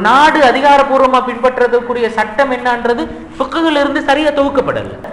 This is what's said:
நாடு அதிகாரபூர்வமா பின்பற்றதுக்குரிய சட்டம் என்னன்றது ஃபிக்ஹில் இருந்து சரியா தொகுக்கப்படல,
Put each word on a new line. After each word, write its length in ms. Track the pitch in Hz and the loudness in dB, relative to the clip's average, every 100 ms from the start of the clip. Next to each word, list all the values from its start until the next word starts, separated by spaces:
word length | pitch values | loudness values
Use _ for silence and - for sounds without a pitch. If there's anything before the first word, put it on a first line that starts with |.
| 208 | 2
நாடு 320 | 262 311 302 262 | 4 4 4 2
அதிகாரபூர்வமா 720 | 269 285 285 269 262 262 262 240 | 4 4 4 4 2 2 2 -2
பின்பற்றதுக்குரிய 800 | 233 254 247 240 240 240 240 220 220 | -2 -2 0 0 0 -2 -4 -2 -2
சட்டம் 340 | 214 214 277 247 | -4 -2 -2 -2
என்னன்றது 480 | 247 240 233 240 320 - - - | -2 -2 -2 -2 -4 -10 -14 -8
ஃபிக்ஹில் 440 | 269 320 330 294 | -6 -2 0 0
இருந்து 180 | 285 285 285 | 0 -2 0
சரியா 220 | 277 302 294 | 0 0 0
தொகுக்கப்படல, 580 | 277 277 143 113 101 - - | 0 -2 -2 -4 -8 -12 -16